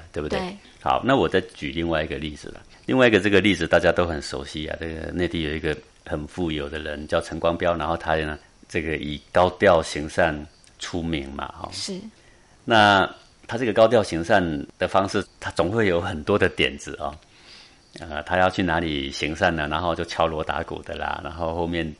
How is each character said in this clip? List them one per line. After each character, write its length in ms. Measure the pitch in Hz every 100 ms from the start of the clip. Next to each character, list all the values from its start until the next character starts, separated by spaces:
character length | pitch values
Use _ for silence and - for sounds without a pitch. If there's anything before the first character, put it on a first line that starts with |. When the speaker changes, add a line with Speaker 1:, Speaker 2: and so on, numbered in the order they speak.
| -
Speaker 1:
对 120 | -
不 40 | 76
对？ 120 | 190
Speaker 2:
对。 180 | 185 202 - -
Speaker 1:
好， 200 | - 131
那 120 | 123 135
我 140 | 82
再 100 | 95 -
举 180 | - 71
另 160 | 76 85
外 160 | 78
一 40 | 78
个 100 | 67
例 140 | 78
子 160 | 73 50
了。 120 | - - - -
另 120 | 131
外 100 | 123
一 40 |
个 80 | 104
这 100 | 101
个 120 | 98
例 120 | 101
子 140 | 85 82
大 100 | 87
家 140 | 85
都 140 | 82 85
很 140 | 78
熟 220 | - 67
悉 240 | 73 80 78
啊， 100 | 78
这 80 | 82
个 240 | 80 80
内 160 | 85 85
地 140 | 85
有 120 | 76
一 60 | 78
个 160 | 80 73 - _ -
很 200 | 80 76
富 240 | - 85
有 200 | 76 73
的 100 | 78
人 260 | 76 73 76
叫 120 | 82
陈 180 | - 80
光 180 | 82 85
标， 180 | 87 82
然 100 | 78
后 120 | 82
他 180 | - 80
呢， 240 | 76 76 - _ -
这 120 | 92
个 140 | 78 76
以 240 | 73 71 -
高 160 | 90 90
调 320 | - 101 82
行 240 | 78 78 78
善 260 | - 85 76 76 _ _ _
出 240 | - 90
名 260 | 82 78 67
嘛， 200 | 71 69 -
哦。 80 | -
Speaker 2:
是。 260 | - - 185 220 - _ _ _ _
Speaker 1:
那 460 | - 113 104 98 87 - - _ -
他 120 | 117
这 80 | 123
个 80 |
高 120 | 104 113
调 160 | 117
行 220 | 98 85
善 180 | 85 104 87 73 69 -
的 80 | -
方 200 | 95 98
式， 160 | 104 - _
他 120 | -
总 180 | - 85
会 180 | 113 104
有 120 | 85
很 220 | 92 80
多 160 | 73 101
的 80 | 92
点 300 | - 69 -
子 180 | - -
哦。 140 | 73 76 _ _ - - - _ _ -
呃， 240 | 85 76
他 140 | - 90
要 120 | 92
去 140 | 101
哪 160 | 90 82
里 320 | 85 71 69
行 240 | - 78 80
善 180 | 90
呢？ 140 | 80 73
然 140 | 76
后 120 | 87
就 120 | 82 85
敲 200 | - 82
锣 160 | 78
打 220 | 78 71
鼓 180 | 82 78
的 120 | 78 78
啦， 240 | 73 73
然 120 | 73
后 200 | 80 82
后 140 | 85 85
面 260 | 85 80